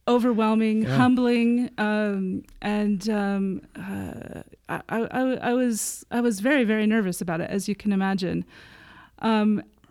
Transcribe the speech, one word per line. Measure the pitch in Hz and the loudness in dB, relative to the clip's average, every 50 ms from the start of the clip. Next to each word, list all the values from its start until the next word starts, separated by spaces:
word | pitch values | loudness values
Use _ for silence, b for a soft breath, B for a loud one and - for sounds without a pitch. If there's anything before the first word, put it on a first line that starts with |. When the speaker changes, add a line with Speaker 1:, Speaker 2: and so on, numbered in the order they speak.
| - 233 | -2 0
Speaker 1:
overwhelming, | 240 247 220 254 226 214 220 220 220 220 220 220 220 220 | 2 2 2 2 2 2 2 2 2 2 2 2 2 0
Speaker 2:
Yeah. | 220 220 226 | 0 2 2
Speaker 1:
humbling, | - 254 254 254 247 247 240 240 233 233 233 240 240 247 - - - | 4 4 4 4 4 2 2 2 2 4 2 2 2 0 -2 -4 -4
um, | 214 208 214 214 214 208 202 196 190 185 190 - - - - - | -2 0 0 0 0 -2 -2 -2 -4 -4 -4 -6 -8 -12 -14 -8
and, | - 208 208 208 208 208 208 180 190 220 | -4 -2 -2 0 0 0 0 -2 -2 -2
um, | 214 208 202 196 196 196 196 190 190 - - - - | -2 0 0 0 0 0 -2 -2 -4 -6 -8 -14 -14
uh, | - 180 196 196 196 - - - - - - - - - - - - _ - | -12 -10 -10 -8 -8 -8 -10 -10 -12 -12 -14 -14 -14 -16 -18 -20 -18 _ -10
I, | 170 - - - | -10 -10 -8 -4
I, | 196 226 | -4 -2
I, | 226 - - 254 262 262 254 - - 240 | -2 -2 -2 -2 0 0 -2 -2 -2 0
I | 240 | 0
was, | 254 254 240 226 208 - - - - - - | 2 2 0 0 -2 -4 -6 -8 -10 -10 -6
I | - 240 | -2 0
was | 240 240 214 190 | 0 0 0 0
very, | 202 262 302 277 233 | 0 2 4 4 4
very | 208 220 214 214 | 2 2 2 2
nervous | 214 220 226 202 180 175 - | 2 2 2 2 0 -2 -4
about | 185 175 165 165 | -4 -4 -2 -2
it, | - - | -2 -2
as | - 202 185 214 | -4 -4 -2 -4
you | 196 | -4
can | - - 214 | -4 -2 0
imagine. | 196 190 190 190 190 180 185 170 170 170 180 B B B B B B B B B B B B B B - | 0 2 2 0 0 0 -2 -2 -2 -4 -6 B B B B B B B B B B B B B B -4
Um, | - 220 220 214 214 214 208 - - - _ _ _ _ | 0 0 2 4 4 2 2 0 -2 -8 _ _ _ _